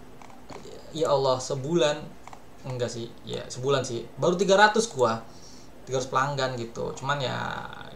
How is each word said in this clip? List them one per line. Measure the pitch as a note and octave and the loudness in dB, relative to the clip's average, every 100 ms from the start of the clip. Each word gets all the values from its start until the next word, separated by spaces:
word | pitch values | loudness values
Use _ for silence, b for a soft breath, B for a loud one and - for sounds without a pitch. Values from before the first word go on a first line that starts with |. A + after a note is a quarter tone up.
| - - - - - - - - - D#3 | -16 -16 -16 -16 -16 -14 -14 -16 -6 0
ya | D#3 | 4
Allah, | C#3 C3+ B2+ | 6 6 4
sebulan, | - C#3+ C#3 E3+ D3+ D3+ - - - - - - | 2 -2 2 4 4 2 -6 -14 -14 -14 -14 -12
enggak | C3 B2 A#2 | -6 -2 -2
sih, | A2+ A#2 - A#2 | -4 -10 -12 -10
ya | A#2+ - | -8 -8
sebulan | B2+ C3 C3+ | -4 0 2
sih, | B2+ A#2 - - | 0 -6 -6 0
baru | D#3 F3+ | 2 4
tiga | F#3+ G3 | 6 8
ratus | G#3+ - - | 8 6 2
gua, | C3+ A#2 A2+ - B B B B - | 4 4 2 -6 B B B B -14
tiga | - C3 | -4 -2
ratus | C3 | 0
pelanggan | C3 C#3+ C#3 C3 B2 | 0 2 0 -2 -2
gitu. | A2+ B2+ B2+ - | -6 -6 -6 -4
Cuman | C3 C#3+ | -2 0
ya, | B2 A#2+ A#2+ - - - - | 0 -2 -4 -6 -8 -12 -12